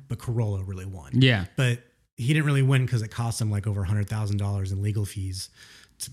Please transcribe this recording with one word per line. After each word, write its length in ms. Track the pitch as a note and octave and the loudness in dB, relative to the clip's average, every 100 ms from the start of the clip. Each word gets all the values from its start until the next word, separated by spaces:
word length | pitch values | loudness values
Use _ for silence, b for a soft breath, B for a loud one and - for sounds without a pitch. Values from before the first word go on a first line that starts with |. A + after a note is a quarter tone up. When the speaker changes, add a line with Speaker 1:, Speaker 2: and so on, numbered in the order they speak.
| - | -6
Speaker 1:
but 100 | A#2+ | -8
Carolla 500 | - A#2 G#2+ G2 F#2+ | -4 -2 0 -2 -4
really 180 | F#2+ F#2+ | -8 -10
won. 360 | F#2+ - A#2+ | -12 -2 4
Speaker 2:
Yeah. 240 | C3 A2 F2+ - | 6 6 0 0
Speaker 1:
But 280 | B2+ A#2+ - _ _ - | 0 0 -6 _ _ -6
he 160 | A#2+ | 0
didn't 120 | D#3 D3 | 2 4
really 160 | C#3 | 4
win 240 | C3 C3+ B2+ | 4 4 2
'cause 160 | A#2+ | 0
it 80 | G#2+ | -2
cost 280 | - A#2 A2 | -4 -4 -2
him, 120 | G#2+ | 0
like, 160 | G2+ G#2 | 0 0
over 160 | G2+ | -2
a 40 | F#2+ | 0
hundred 220 | G#2 G#2 | 0 0
thousand 280 | G#2+ G#2 G2+ | -2 -2 0
dollars 340 | G2+ G2+ F#2+ | 0 0 -2
in 100 | F#2+ | -2
legal 240 | G#2 G#2 G2+ | 0 0 -2
fees 440 | G2 F#2+ F#2 - B B B B - | -4 -6 -6 -10 B B B B -16
to, 100 | - | -14